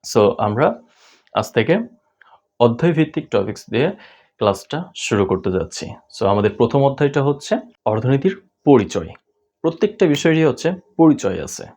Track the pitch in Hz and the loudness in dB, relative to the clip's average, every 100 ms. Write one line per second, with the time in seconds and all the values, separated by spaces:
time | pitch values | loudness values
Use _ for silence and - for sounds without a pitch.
0 | - 117 101 - 104 107 170 233 _ _ | 0 2 2 2 -4 0 -2 -2 _ _
1 | _ _ _ - - 120 113 190 233 _ | _ _ _ -6 -2 -2 0 0 -2 _
2 | _ _ _ _ _ _ 120 113 170 156 | _ _ _ _ _ _ 2 2 0 0
3 | 156 - 151 104 98 - - 107 160 196 | -2 -4 -4 -4 -4 -10 -6 -2 -2 -4
4 | - _ _ _ 104 98 - 147 175 - | -20 _ _ _ -2 -2 -6 -10 -10 -12
5 | - 107 95 95 101 92 - - - - | -2 0 0 0 -2 -4 -6 -12 -14 -16
6 | _ - 98 101 104 - 120 139 139 135 | _ -4 0 2 0 0 0 2 0 0
7 | 143 143 139 139 - 220 - _ - 110 | -2 0 -2 -4 -4 -6 -6 _ -4 -2
8 | 120 135 185 190 _ _ - 131 95 98 | 0 0 0 -4 _ _ 4 4 4 -6
9 | 82 - _ _ _ _ 160 165 208 - | -8 -16 _ _ _ _ -6 -2 -4 0
10 | 180 143 170 160 160 120 160 180 _ - | 0 2 2 2 2 0 -4 -6 _ 4
11 | 165 139 98 92 - - - | 4 4 -2 -6 -10 -14 -18